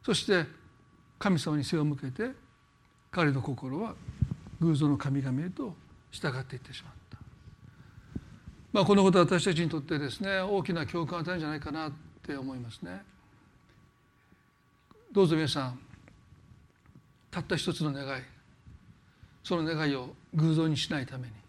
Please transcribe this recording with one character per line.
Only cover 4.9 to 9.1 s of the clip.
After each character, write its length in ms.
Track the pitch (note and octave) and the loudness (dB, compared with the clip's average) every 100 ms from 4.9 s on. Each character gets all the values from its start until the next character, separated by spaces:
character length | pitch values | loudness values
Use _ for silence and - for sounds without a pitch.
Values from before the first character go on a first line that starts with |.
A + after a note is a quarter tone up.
| C#3+ | 2
神 240 | D3 C#3 | 0 0
々 240 | C3+ C3 F3 | 0 -2 -4
へ 40 | |
と 260 | F#3+ B3 E3 - - _ | -6 -8 -10 -20 -20 _
従 160 | - D3+ B2+ | -6 -4 -4
っ 60 | |
て 120 | B2+ B2+ | -8 -12
い 40 | |
っ 20 | |
て 120 | - | -14
し 100 | C#3 | -16
ま 60 | - | -16
っ 40 | - - | -20 -20
た。 60 | - - - - - - - - - - - - - - - - | -20 -20 -20 -20 -20 -20 -20 -20 -20 -12 -12 -12 -20 -20 -20 -2
ま 80 | G#3+ | 2
あ、 40 | F#3+ | 6
こ 100 | G3+ | 8
の 80 | |
こ 80 | F#3+ | 8